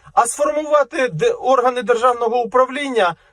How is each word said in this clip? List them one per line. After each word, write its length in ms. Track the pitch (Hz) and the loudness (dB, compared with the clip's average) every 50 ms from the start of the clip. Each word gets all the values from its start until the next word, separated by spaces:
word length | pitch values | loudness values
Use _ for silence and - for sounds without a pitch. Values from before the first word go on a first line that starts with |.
| _ - | _ -2
а 140 | _ 196 233 | _ 0 0
сформувати 840 | 233 - - 294 302 294 294 311 294 302 294 277 - - 254 262 247 | 0 -2 -2 -2 -2 -2 -2 -2 2 2 2 2 0 -2 -2 -2 -2
де-, 220 | - - 240 233 | -2 -2 -2 -2
органи 520 | - - - 254 269 262 233 254 247 247 | -2 -2 0 2 2 2 2 0 0 -2
державного 600 | 240 220 240 226 233 254 247 240 240 226 233 247 | -2 -2 0 2 2 0 2 2 -2 -2 0 -2
управління 760 | 233 208 - 254 262 254 262 285 285 277 254 220 190 175 160 - _ _ | -4 0 2 2 2 2 0 -6 -6 -2 0 0 0 0 -2 -6 _ _